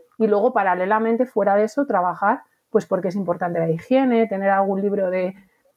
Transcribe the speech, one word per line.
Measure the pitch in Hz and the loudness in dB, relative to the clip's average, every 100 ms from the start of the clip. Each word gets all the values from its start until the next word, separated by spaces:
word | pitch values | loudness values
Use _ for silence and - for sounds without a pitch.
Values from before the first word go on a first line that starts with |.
| _ - | _ -2
Y | 220 | 0
luego, | 202 233 | 2 2
paralelamente, | 247 190 180 185 214 226 233 247 | 2 0 0 0 0 0 0 -2
fuera | - 202 202 | 0 2 2
de | 214 | 0
eso, | - 285 | -2 -2
trabajar, | 208 180 170 202 269 - _ _ | 0 -2 0 0 0 -4 _ _
pues, | 214 - | -2 0
porque | 185 180 | -2 -2
es | 196 | -4
importante | 175 175 175 170 | -4 -4 -4 -2
la | 165 | -2
higiene, | 165 - 262 269 233 220 | -2 0 2 2 2 0
tener | 190 196 | 0 0
algún | 196 196 196 | 2 0 0
libro | 202 202 185 | -2 -2 -2
de, | 185 185 190 - _ _ | -2 -4 -6 -18 _ _